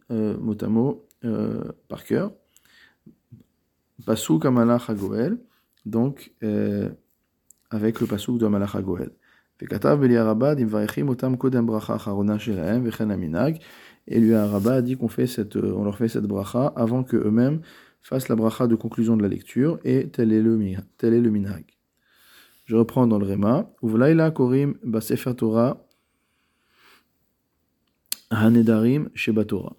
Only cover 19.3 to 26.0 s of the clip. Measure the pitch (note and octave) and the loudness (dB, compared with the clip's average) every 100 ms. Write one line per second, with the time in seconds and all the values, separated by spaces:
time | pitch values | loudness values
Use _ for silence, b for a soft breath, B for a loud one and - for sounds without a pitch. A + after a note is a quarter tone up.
19.3 | F#2+ - A#2+ D3 E3 B2+ C3 - - A2+ | -2 -4 0 0 0 0 0 -2 0 2
20.3 | A2 A2+ A2+ G2 F#2+ - _ A#2 A#2 A#2 | 4 4 2 0 -4 -10 _ 2 4 2
21.3 | G#2 G2 F2+ - _ _ _ b b b | 0 -2 -8 -14 _ _ _ b b b
22.3 | b b b - A2+ A2+ C3+ A#2+ G#2 G2 | b b b 0 2 4 4 2 2 0
23.3 | G2+ G2+ C#3 - _ A2+ A2 C#3 D#3+ D#3+ | 0 2 2 -2 _ -2 2 4 4 2
24.3 | D#3 B2+ C3 C#3+ - B2 A2 - B2 B2+ | 2 2 2 0 -4 -4 -4 -2 -4 -4
25.3 | A#2+ A2+ A2 B2 - _ _ | -2 0 2 2 0 _ _